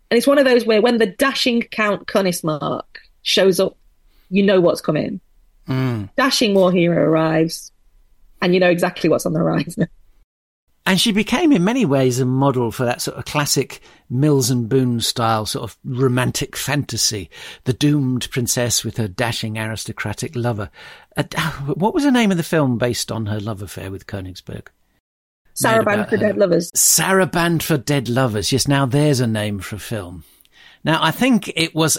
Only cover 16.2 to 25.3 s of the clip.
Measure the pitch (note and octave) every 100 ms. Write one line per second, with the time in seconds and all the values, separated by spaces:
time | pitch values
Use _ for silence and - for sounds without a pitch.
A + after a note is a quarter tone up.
16.2 | A#2+ - C#3+ - - C#3+ A2+ - - F2+
17.2 | F2 - - - - A2+ D3 D3 C3 B2+
18.2 | - - A#2+ - A#2+ - A#2 - G#2+ F2+
19.2 | A#2 - A2+ A2 A2 - - - G#2 G#2
20.2 | A2+ B2 A#2 G#2+ G2+ - - - _ -
21.2 | - - D#3+ C3+ C#3 D3+ G3+ F#4 C#4+ B3
22.2 | G#3+ E3+ D#3+ E3 C3+ A#2 B2 A#2 - A2
23.2 | G#2 G#2 G2+ G2+ G2+ - F#2+ F#2+ - G2+
24.2 | F#2 F2+ - - - _ _ _ _ _
25.2 | _